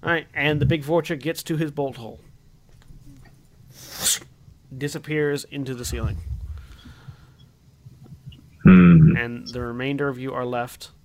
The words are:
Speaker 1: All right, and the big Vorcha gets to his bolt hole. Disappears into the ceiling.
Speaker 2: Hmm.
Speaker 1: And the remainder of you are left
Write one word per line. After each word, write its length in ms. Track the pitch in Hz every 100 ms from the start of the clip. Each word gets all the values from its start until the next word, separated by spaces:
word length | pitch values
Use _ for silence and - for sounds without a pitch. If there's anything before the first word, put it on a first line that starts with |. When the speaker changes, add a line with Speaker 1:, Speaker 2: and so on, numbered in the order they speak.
Speaker 1:
All 80 | 160
right, 160 | 170 -
and 260 | 156 143 151
the 60 | 139
big 160 | 165
Vorcha 340 | 139 165 156 160
gets 240 | 151 165
to 120 | - 160
his 140 | 156
bolt 260 | 143 139 123
hole. 240 | 110 - - - - - - - - - - - - - - - - - - - - - - - - - - 135
Disappears 680 | 143 151 - 151 147 143
into 300 | - 143 131
the 100 | 123
ceiling. 340 | 120 120 113 104 - - - - - - - - - - - - - _ - _ - - - - - - - -
Speaker 2:
Hmm. 520 | - 185 175 170 156 -
Speaker 1:
And 320 | 120 120 -
the 120 | 123
remainder 480 | 120 120 131 143 143
of 100 | 127
you 160 | 131
are 100 | 127
left 460 | 123 123 123 - - -